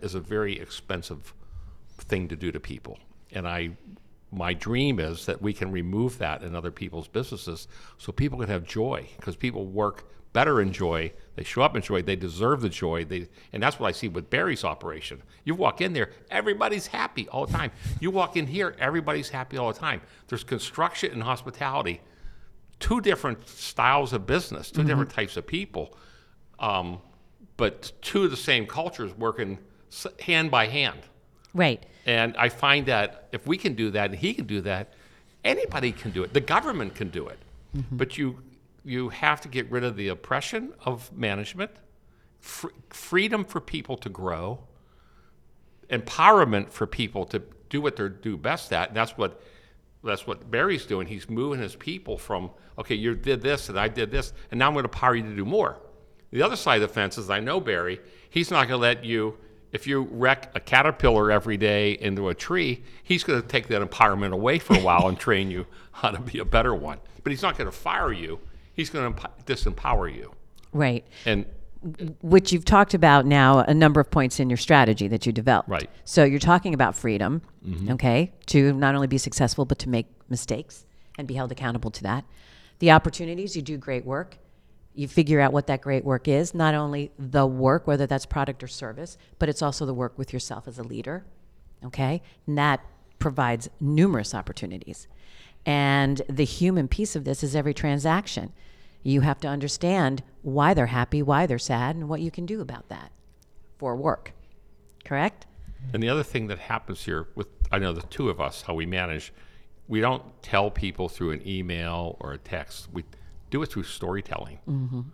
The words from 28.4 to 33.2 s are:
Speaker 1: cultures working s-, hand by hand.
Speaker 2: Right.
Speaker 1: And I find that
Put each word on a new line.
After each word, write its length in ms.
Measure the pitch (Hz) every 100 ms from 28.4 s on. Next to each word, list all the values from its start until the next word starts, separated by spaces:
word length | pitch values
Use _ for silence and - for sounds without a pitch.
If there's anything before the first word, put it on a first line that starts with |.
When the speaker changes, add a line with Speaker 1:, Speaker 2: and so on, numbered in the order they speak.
| - 127 104
Speaker 1:
cultures 480 | 139 170 - 107 95
working 420 | 113 107 101 98 - - -
s-, 160 | - 190 -
hand 300 | - 165 160
by 160 | 131 110
hand. 340 | 139 131 69 - _ _ _ _
Speaker 2:
Right. 300 | 180 165 113 - - -
Speaker 1:
And 300 | 117 117 113
I 120 | 120
find 380 | - 143 143 135
that 420 | 117 104 -